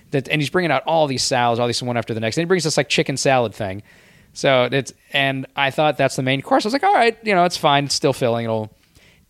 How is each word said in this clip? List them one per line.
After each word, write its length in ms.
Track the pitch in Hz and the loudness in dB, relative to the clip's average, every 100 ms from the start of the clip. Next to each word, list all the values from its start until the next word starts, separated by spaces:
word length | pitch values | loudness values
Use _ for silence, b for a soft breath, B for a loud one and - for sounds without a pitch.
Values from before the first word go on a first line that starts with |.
| B | B
That, 180 | 139 120 | -6 -2
and 140 | 156 | -2
he's 80 | 139 | -2
bringing 200 | 185 170 | -2 0
out 120 | 131 - | -2 0
all 220 | 165 147 | 0 0
these 160 | 127 | -2
salads, 380 | - 127 120 117 | -2 0 0 0
all 60 | 120 | 0
these 140 | 117 | -2
one 140 | 123 120 | -4 -4
after 180 | 113 | -4
the 60 | 110 | -4
next. 160 | 113 156 | -4 -2
And 40 | |
he 60 | 170 | 0
brings 180 | 185 151 | 0 0
this, 100 | 143 | -2
like, 140 | 135 | 0
chicken 260 | - 156 135 | 0 -2 0
salad 400 | 143 131 113 - | 2 2 2 -4
thing. 280 | 101 98 b b b b b | -8 -8 b b b b b
So 360 | - 143 131 123 | -4 2 2 2
it's, 220 | 135 123 - _ | 0 -4 -12 _
and 340 | 143 139 135 131 - | 0 0 -2 -8 -2
I 140 | 139 | -2
thought, 260 | 127 151 143 | 2 0 2
"That's 180 | 135 - | 0 0
the 60 | |
main 180 | 131 135 | -2 -2
course." 220 | - 269 | 0 0
I 40 | 214 | 0
was 60 | |
like, 120 | 269 381 | 0 2
"All 80 | |
right, 240 | 403 233 226 | 4 2 0
you 140 | 220 190 | 0 2
know, 80 | |
it's 140 | 175 - | 2 2
fine. 260 | 160 143 | 2 2
It's 120 | 143 - | 0 0
still 180 | 147 | 0
filling. 320 | 127 123 117 117 | 0 0 0 -2
It'll," 260 | 110 107 _ b b b b b | -4 -4 _ b b b b b